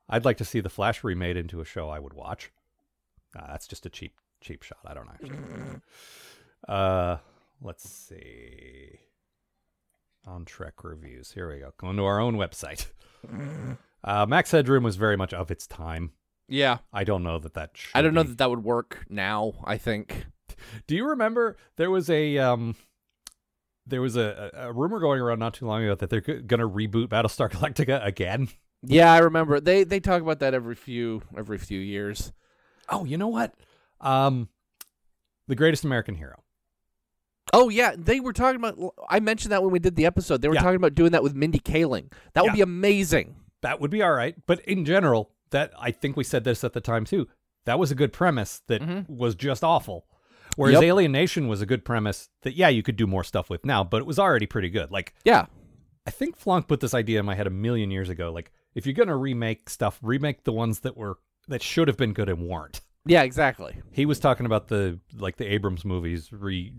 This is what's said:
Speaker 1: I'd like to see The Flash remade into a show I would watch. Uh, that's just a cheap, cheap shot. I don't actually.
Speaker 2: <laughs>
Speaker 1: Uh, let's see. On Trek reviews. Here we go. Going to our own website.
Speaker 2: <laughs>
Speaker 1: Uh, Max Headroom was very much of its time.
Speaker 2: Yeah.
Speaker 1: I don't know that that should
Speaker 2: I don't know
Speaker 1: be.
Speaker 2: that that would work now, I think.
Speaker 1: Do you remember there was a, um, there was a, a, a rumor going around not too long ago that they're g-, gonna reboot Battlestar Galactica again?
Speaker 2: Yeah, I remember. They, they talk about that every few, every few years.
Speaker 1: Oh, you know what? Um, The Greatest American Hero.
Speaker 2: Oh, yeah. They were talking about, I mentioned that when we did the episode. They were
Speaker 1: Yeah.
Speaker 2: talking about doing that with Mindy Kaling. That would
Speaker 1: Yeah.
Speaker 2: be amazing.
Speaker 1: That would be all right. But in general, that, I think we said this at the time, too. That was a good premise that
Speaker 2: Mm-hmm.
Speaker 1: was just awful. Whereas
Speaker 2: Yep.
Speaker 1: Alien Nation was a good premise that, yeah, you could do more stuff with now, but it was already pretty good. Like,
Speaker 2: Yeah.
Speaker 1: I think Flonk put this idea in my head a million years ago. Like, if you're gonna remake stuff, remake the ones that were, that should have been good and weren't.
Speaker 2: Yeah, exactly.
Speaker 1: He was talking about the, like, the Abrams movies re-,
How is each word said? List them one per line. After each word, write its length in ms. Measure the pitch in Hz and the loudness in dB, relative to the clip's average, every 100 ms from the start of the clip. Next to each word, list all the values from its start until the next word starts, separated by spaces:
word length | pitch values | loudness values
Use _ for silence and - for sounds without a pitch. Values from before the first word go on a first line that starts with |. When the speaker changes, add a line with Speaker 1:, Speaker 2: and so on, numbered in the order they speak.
| - | -4
Speaker 1:
I'd 160 | 117 127 | -2 0
like 120 | 117 | -2
to 80 | 117 | -4
see 140 | 117 | -6
The 100 | 92 | -6
Flash 340 | - 101 117 | -4 -4 -2
remade 340 | 113 90 87 90 | -6 -4 -4 -4
into 240 | 85 85 | -8 -10
a 40 | 78 | -12
show 240 | - 78 | -12 -12
I 100 | 76 | -12
would 140 | 69 | -14
watch. 380 | 71 - 92 - _ _ _ _ _ _ _ _ - | -18 -14 -14 -16 _ _ _ _ _ _ _ _ -20
Uh, 120 | 76 | -16
that's 200 | 73 - | -16 -16
just 180 | - 87 | -18 -18
a 40 | |
cheap, 240 | - - _ _ _ | -18 -20 _ _ _
cheap 220 | - 82 | -20 -20
shot. 160 | - - - | -20 -20 -20
I 80 | |
don't 160 | 71 - | -18 -18
actually. 280 | - 135 139 | -20 -18 -18
Speaker 2:
<laughs> 380 | 127 - 143 127 _ - - - - - _ _ - | -16 -16 -16 -18 _ -20 -20 -20 -20 -20 _ _ -8
Speaker 1:
Uh, 500 | 98 95 92 87 85 _ _ _ _ | -4 -2 0 -2 -4 _ _ _ _
let's 260 | 92 - 92 | -20 -18 -20
see. 1120 | - - - 58 58 58 - 64 67 67 - _ _ _ _ _ _ _ _ _ _ _ _ - | -20 -20 -20 -20 -20 -20 -20 -20 -20 -20 -20 _ _ _ _ _ _ _ _ _ _ _ _ -20
On 200 | 90 82 | -18 -18
Trek 380 | - 80 - | -16 -18 -18
reviews. 480 | 82 78 73 62 - | -20 -18 -20 -20 -20
Here 140 | 98 87 | -14 -14
we 60 | 71 | -14
go. 140 | 67 - | -18 -14
Going 200 | 90 101 | -8 -2
to 60 | 98 | 0
our 140 | 101 | 0
own 160 | 120 110 | 0 -2
website. 500 | 98 - 73 76 - - _ _ - | -6 -8 -14 -12 -14 -14 _ _ -16
Speaker 2:
<laughs> 500 | - 143 151 123 123 _ _ | -14 -12 -12 -12 -14 _ _
Speaker 1:
Uh, 200 | 101 104 104 | -4 0 2
Max 240 | 156 - | 2 2
Headroom 320 | 160 131 135 | 2 4 2
was 140 | 117 95 | 2 0
very 200 | 110 98 | 0 0
much 160 | 92 | -2
of 160 | 90 82 | -6 -8
its 160 | 85 - | -10 -12
time. 460 | - 82 80 85 _ _ _ - | -14 -10 -8 -10 _ _ _ -8
Speaker 2:
Yeah. 300 | 131 139 117 - | -2 0 0 -4
Speaker 1:
I 100 | 101 | -6
don't 200 | 98 95 | -2 -2
know 160 | 87 82 | -2 -6
that 160 | 80 82 | -8 -12
that 160 | 78 | -12
should 160 | - - 135 | -14 -4 2
Speaker 2:
I 80 | |
don't 100 | 156 | 2
know 80 | 160 | 2
Speaker 1:
be. 60 | 147 | 0
Speaker 2:
that 80 | 117 | 0
that 140 | 131 | 0
would 120 | 120 | 0
work 400 | 107 120 - - - | -2 -4 -4 -14 -12
now, 440 | 101 95 107 110 - | -6 -4 -2 -4 -8
I 160 | - 104 | -6 -6
think. 480 | 120 107 - - - _ _ - - 107 - | -4 -6 -6 -14 -14 _ _ -20 -18 -18 -6
Speaker 1:
Do 100 | 165 | -4
you 120 | 277 | -2
remember 500 | 285 220 233 226 - _ - | 0 0 0 -2 -4 _ -4
there 120 | 175 | 0
was 180 | 190 156 | 0 0
a, 300 | 156 151 143 | 0 2 2
um, 380 | 127 123 117 113 _ _ _ _ - _ _ _ _ _ - | 2 0 -2 -8 _ _ _ _ -20 _ _ _ _ _ -8
there 140 | 127 | -4
was 120 | 127 117 | -2 0
a, 360 | 107 101 104 | -2 -4 -14
a, 140 | - 123 | -12 -10
a 20 | |
rumor 260 | 117 165 214 | -4 -2 0
going 200 | 156 135 | 0 2
around 180 | 120 113 | 0 -2
not 160 | 113 - | -4 -6
too 100 | 117 | -6
long 180 | 107 | -2
ago 120 | 107 98 | 0 -2
that 160 | 98 | -2
they're 100 | 143 | -4
g-, 200 | - 156 | -4 -8
gonna 280 | 113 127 113 | 0 0 0
reboot 380 | 98 107 113 120 | -2 -2 -2 0
Battlestar 420 | 107 113 - 110 | 0 0 0 -4
Galactica 560 | - 147 127 131 131 101 | -2 -4 -2 0 0 -2
again? 440 | 95 90 117 131 - _ _ | -4 -4 -2 -4 -8 _ _
Speaker 2:
Yeah, 280 | 123 151 165 | 4 8 10
I 60 | 165 | 10
remember. 420 | 165 165 156 143 | 8 4 2 2
They, 240 | 151 190 | 4 4
they 160 | 180 196 | 4 2
talk 220 | 196 180 | 2 0
about 160 | 160 147 | 2 0
that 160 | 135 | 0
every 220 | 131 117 117 | 0 -4 -12
few, 480 | - 120 117 110 - - | -8 -6 -4 -6 -10 -14
every 220 | 104 101 | -8 -8
few 220 | - 95 | -6 -8
years. 520 | 98 101 104 104 - - _ _ _ _ - | -6 -6 -6 -8 -12 -14 _ _ _ _ -8
Speaker 1:
Oh, 160 | 202 151 | -6 -4
you 120 | 156 | -4
know 120 | 214 | -4
what? 260 | 226 233 _ _ _ _ _ | -2 -4 _ _ _ _ _
Um, 480 | 135 135 135 127 113 _ _ _ - _ _ _ _ _ - | 0 2 2 0 -4 _ _ _ -20 _ _ _ _ _ -6
The 80 | 131 | 2
Greatest 280 | 160 151 | 2 2
American 300 | 151 123 113 | -2 -2 -4
Hero. 300 | 85 69 - _ _ _ _ _ _ _ _ _ _ - | -10 -12 -20 _ _ _ _ _ _ _ _ _ _ 4
Speaker 2:
Oh, 160 | 220 247 | 6 6
yeah. 260 | 214 233 160 | 6 2 2
They 220 | 165 269 | 0 0
were 140 | 254 | 0
talking 240 | 214 254 254 | 2 2 2
about, 140 | 233 - 180 - - | -4 -4 -10 -10 0
I 100 | 196 | 2
mentioned 320 | 220 220 208 | 2 -2 0
that 120 | 196 | 2
when 80 | 190 | 2
we 80 | 180 | 2
did 160 | 180 160 | 2 4
the 100 | 160 | 2
episode. 380 | 185 175 135 | 2 0 0
They 40 | 143 | 4
were 60 | |
Speaker 1:
Yeah. 80 | 165 | 4
Speaker 2:
talking 140 | 180 185 | 4 4
about 160 | 175 | 2
doing 180 | 147 170 | 6 6
that 100 | 165 | 6
with 100 | 135 | 2
Mindy 260 | 139 156 165 | 0 0 0
Kaling. 520 | - 160 160 107 95 - - | 0 2 2 0 -6 -20 -4
That 100 | 160 | 2
would 60 | 214 | 4
Speaker 1:
Yeah. 40 | 208 | 4
Speaker 2:
be 40 | |
amazing. 760 | 185 175 202 202 175 151 - - _ _ | 2 4 2 4 4 0 0 -12 _ _
Speaker 1:
That 180 | 123 147 | -6 -2
would 80 | 143 | -2
be 140 | 214 | 0
all 80 | 185 | 2
right. 240 | 139 127 170 - | 2 0 -4 -2
But 140 | 180 - | 0 0
in 200 | 190 151 | -2 2
general, 460 | 190 165 113 104 _ - | 4 4 2 0 _ -4
that, 220 | 139 151 - | -2 -2 -4
I 100 | 120 | -6
think 260 | - 139 139 | -4 -4 -4
we 80 | |
said 200 | 127 131 | -2 -2
this 200 | 120 113 | 0 -2
at 100 | 123 | -2
the 80 | 123 | -6
time, 220 | - 113 | -2 -2
too. 240 | 110 202 131 _ _ _ - | 0 -2 -2 _ _ _ -2
That 140 | 131 | 0
was 100 | 160 | 0
a 60 | 139 | 2
good 180 | 139 | 0
premise 480 | - 180 131 98 - - | 2 2 2 -2 -8 -4
that 140 | - | -2
Speaker 2:
Mm-hmm. 340 | 156 185 165 127 | -2 -6 -8 -4
Speaker 1:
was 180 | 120 | -2
just 300 | 92 139 131 | -2 -4 0
awful. 420 | 165 165 - 87 _ _ _ _ - - | 2 2 0 -12 _ _ _ _ -10 2
Whereas 200 | 139 143 | 8 8
Speaker 2:
Yep. 80 | |
Speaker 1:
Alien 280 | 170 190 165 | 8 6 4
Nation 360 | 135 180 - 131 | 4 2 0 -2
was 140 | 101 | -2
a 40 | 101 | -2
good 180 | 127 | -2
premise 460 | - 117 107 95 - _ | 0 0 0 -4 -10 _
that, 100 | 135 147 | -8 2
yeah, 120 | 180 | 4
you 140 | 123 | 4
could 120 | - 104 | 0 0
do 120 | 104 | 0
more 160 | 95 | 0
stuff 260 | 87 95 - | -2 -4 -4
with 160 | 85 135 | -6 -2
now, 180 | 113 | 0
but 180 | 90 110 | 0 -2
it 40 | 143 | -2
was 140 | 147 | 0
already 260 | 196 127 104 | 2 2 0
pretty 240 | 110 92 | -4 -4
good. 220 | 101 80 | -4 -6
Like, 240 | 98 - _ | -8 -8 _
Speaker 2:
Yeah. 240 | 220 151 - - - _ _ _ - | 4 4 4 -8 -20 _ _ _ -12
Speaker 1:
I 60 | |
think 260 | - 294 - | -6 -8 -6
Flonk 280 | 214 180 - | 0 0 2
put 120 | 147 | -2
this 140 | 123 | 0
idea 260 | 123 110 107 | -2 0 0
in 60 | 101 | -2
my 80 | |
head 140 | 98 98 | -2 -4
a 40 | |
million 380 | 95 113 120 101 | -4 -2 -2 -2
years 200 | 98 92 | -4 -6
ago. 220 | 87 85 | -6 -8
Like, 200 | 85 - _ _ - | -8 -14 _ _ -8
if 100 | 117 | -6
you're 80 | |
gonna 240 | 135 214 139 | 0 0 0
remake 500 | 135 120 113 110 - | -2 -2 -4 -4 -8
stuff, 280 | - 107 - | -4 -4 -4
remake 400 | 113 135 147 135 | -4 -2 -2 -4
the 100 | - | -4
ones 280 | 113 117 107 | -2 -2 -2
that 140 | 131 117 | -6 -8
were, 220 | 104 95 _ _ - | -10 -10 _ _ -10
that 160 | 127 | -8
should 240 | - - 156 | -4 2 2
have 100 | 117 | 2
been 160 | 120 | 0
good 160 | 104 101 | 0 -2
and 180 | 85 85 | -2 -4
weren't. 340 | 85 76 - _ _ 151 | -8 -10 -16 _ _ 4
Speaker 2:
Yeah, 160 | 170 | 6
exactly. 580 | 131 127 139 - 78 - - | 6 2 0 0 -12 -14 -10
Speaker 1:
He 140 | - 147 | -2 0
was 140 | 143 | 2
talking 260 | 143 123 120 | 2 2 0
about 220 | 107 - | -2 0
the, 320 | 104 95 87 _ 107 | -2 -2 -4 _ -10
like, 200 | 95 - | -8 -8
the 80 | 104 | -2
Abrams 320 | 104 98 87 95 | -2 -2 -4 -4
movies 460 | 92 85 85 - | -4 -4 -6 -10
re-, 420 | 104 98 92 95 | -12 -6 -6 -8